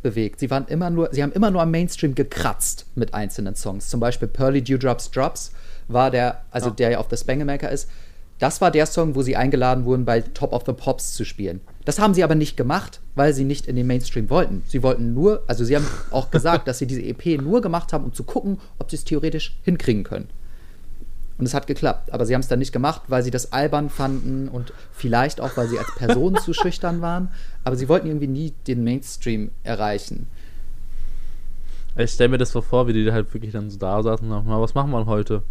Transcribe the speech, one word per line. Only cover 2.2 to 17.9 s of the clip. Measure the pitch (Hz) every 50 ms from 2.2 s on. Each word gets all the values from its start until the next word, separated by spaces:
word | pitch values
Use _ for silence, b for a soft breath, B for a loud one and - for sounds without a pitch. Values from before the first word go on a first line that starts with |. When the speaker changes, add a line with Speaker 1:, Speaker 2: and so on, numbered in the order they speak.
| 139 - - - - 123 113 - - - - - - - -
Speaker 1:
mit | - 117 - -
einzelnen | 104 104 95 - - 104 98 95
Songs. | - - 107 95 101 - -
Zum | - 120
Beispiel | 117 120 123 - -
Pearly | 107 - 135 135 131 139 139
Dewdrops | 120 123 135 127 131 131 120 - - -
Drops | - 135 131 123 - - - - b b b b b b b
war | - 117 120 131 131
der, | 123 123 123 120 - - - -
also | - 123 107 123
Speaker 2:
Ja. | 104
Speaker 1:
der | - 120 117
ja | 120 113
auf | - -
The | 120
Spangled | 110 - - 131 147 151
Banner | 139 139 139 - -
ist, | 139 143 - b b b b b b b b b b -
das | - 143 - -
war | 196 175
der | 156 151 156
Song, | - - 175 165 160 131
wo | 135
sie | 131 127 131
eingeladen | - 127 139 143 123 127 127 127 131 123
wurden, | 123 131 127 123
bei | 120 117 117
Top | 113 - - - 143 - -
of | 123 -
the | - 120
Pops | - - 131 131 - - - -
zu | - 113
spielen. | - - - 101 90 85 95 - - - - -
Das | 143 - -
haben | 208 214 185
sie | 180 175
aber | 156 160
nicht | 156 151 - -
gemacht, | - 120 131 156 190 - - - - - - -
weil | 135 143 156 143
sie | 131 135
nicht | 135 143 - -
in | - 127
den | 123 123
Mainstream | 123 127 127 - - - 123 107 101
wollten. | 135 180 - - 98 - -
Sie | - - 131 120
wollten | 131 123 120 120 117 117
nur, | 127 165 208 214 202 -
also | - 117 107 120
sie | 113 143
haben | 143 147 139 - - - -
auch | - 135 131 -
gesagt, | - 151 123 165 170 170 -
Speaker 2:
<laughs> |
Speaker 1:
dass | - 123 -
sie | 143
diese | 123 131 123
E | - 117 123
P | - - 170 160
nur | 139 135 151 208 247
gemacht | 208 185 165 175 - -